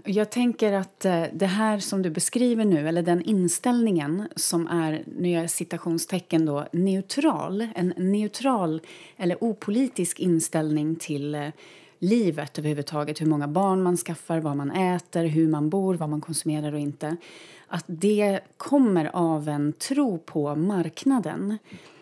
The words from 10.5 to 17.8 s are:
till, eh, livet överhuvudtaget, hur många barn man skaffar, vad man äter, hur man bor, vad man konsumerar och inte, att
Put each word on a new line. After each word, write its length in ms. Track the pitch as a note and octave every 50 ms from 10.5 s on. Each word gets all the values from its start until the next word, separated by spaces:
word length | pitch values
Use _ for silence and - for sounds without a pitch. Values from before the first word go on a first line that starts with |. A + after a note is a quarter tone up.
| - E3 D#3 D#3 D3+ D3+ D3+ D#3 D#3+
till, 400 | E3 - - D3+ C#3+ C#3+ D3 D3
eh, 120 | D3 C#3+ D3 D#3 - - - - - - - _ -
livet 600 | - F3+ A3 A#3+ A3 F3 D3 D#3 D3+ D3 - -
överhuvudtaget, 600 | D3+ D3+ D3+ C#3+ C#3 - D#3+ D3 D3 D3 D3+ -
hur 40 | D#3+
många 220 | D#3 D#3 D3 C#3+ C#3+
barn 360 | D3 F3+ G3 G3 F#3+ F#3+ F#3
man 140 | F3+ F3 E3
skaffar, 420 | - - E3+ - - - E3+ D#3+
vad 180 | D#3 D3+ C#3+ C#3+
man 140 | C#3+ C#3
äter, 540 | - F#3 F#3+ F3+ F3+ F3+ - - - F3+ E3
hur 220 | E3 D3+ D#3+ E3 D#3
man 220 | D#3 D3 D3 D3+
bor, 260 | E3+ G3 F#3+ F#3+ F#3
vad 140 | E3 E3+ D3+
man 120 | D3+ D3+
konsumerar 520 | D3+ - D#3+ - - D#3+ D3+ D3+ D3+ D3+ D3
och 60 | D3+
inte, 380 | D3 D3 D3 - - D3+ D#3+ E3+ - - - - - - - - - -
att 160 | - F3